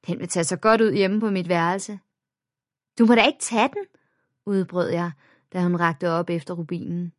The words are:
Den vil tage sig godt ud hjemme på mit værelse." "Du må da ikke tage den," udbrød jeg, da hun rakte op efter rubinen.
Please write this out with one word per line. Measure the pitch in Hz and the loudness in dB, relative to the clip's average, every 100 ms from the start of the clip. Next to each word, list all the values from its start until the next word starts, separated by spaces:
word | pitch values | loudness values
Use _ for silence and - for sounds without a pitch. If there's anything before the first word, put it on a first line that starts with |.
| - | -8
Den | 175 | -8
vil | 180 | -4
tage | 175 | -4
sig | 165 180 | -2 0
godt | 220 220 | 4 4
ud | 220 | 4
hjemme | 151 190 214 | 2 0 0
på | 214 | 0
mit | 196 175 | -2 0
værelse." | 175 170 190 190 202 _ _ _ _ _ _ _ _ _ - | 0 0 -2 -6 -14 _ _ _ _ _ _ _ _ _ 2
"Du | 226 | 6
må | 240 | 6
da | 220 | 4
ikke | - | 0
tage | - 226 254 | -4 0 0
den," | 403 392 _ _ _ _ _ - | -2 -12 _ _ _ _ _ -4
udbrød | 196 180 180 170 | -2 -2 -2 -2
jeg, | 170 175 151 _ _ _ | -2 -4 -8 _ _ _
da | 185 | -2
hun | 180 175 | 0 2
rakte | 170 156 180 | 0 0 -2
op | 165 175 | -2 -2
efter | 170 - | -6 -6
rubinen. | 175 160 175 - 170 175 | -10 -8 -8 -8 -8 -8